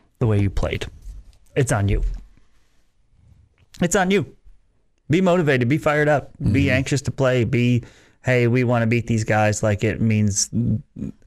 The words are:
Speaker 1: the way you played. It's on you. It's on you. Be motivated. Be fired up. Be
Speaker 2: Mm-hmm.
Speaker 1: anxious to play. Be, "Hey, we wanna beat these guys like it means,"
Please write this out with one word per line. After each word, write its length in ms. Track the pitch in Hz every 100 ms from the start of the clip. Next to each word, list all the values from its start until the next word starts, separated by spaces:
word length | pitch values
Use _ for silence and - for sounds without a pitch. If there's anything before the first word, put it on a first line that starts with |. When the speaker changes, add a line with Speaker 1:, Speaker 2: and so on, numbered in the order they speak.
| _ -
Speaker 1:
the 80 | 117
way 140 | 104
you 100 | 101
played. 360 | - 76 - - - - - - - _
It's 160 | - 127
on 180 | 113 101
you. 140 | 107 - - - - _ _ _ _ _ _ _ _ _ - _ _ _ -
It's 140 | 175
on 160 | 202 180
you. 240 | 196 135 - - - _ _ _ _ -
Be 120 | 165
motivated. 480 | 185 180 151 131 117
Be 100 | 156
fired 300 | 151 147 151
up. 240 | 143 - -
Be 220 | - 135
Speaker 2:
Mm-hmm. 60 | 139
Speaker 1:
anxious 300 | 127 139 139
to 100 | -
play. 320 | - 131 127
Be, 400 | 110 117 120 120 - - _ _
"Hey, 240 | - 123 120
we 160 | 127
wanna 240 | 120 120 113
beat 180 | 120 110
these 160 | 113
guys 400 | 110 110 107 104
like 220 | 107 104
it 160 | 110 80
means," 500 | 113 107 107 104 - 113 117 107 - - - -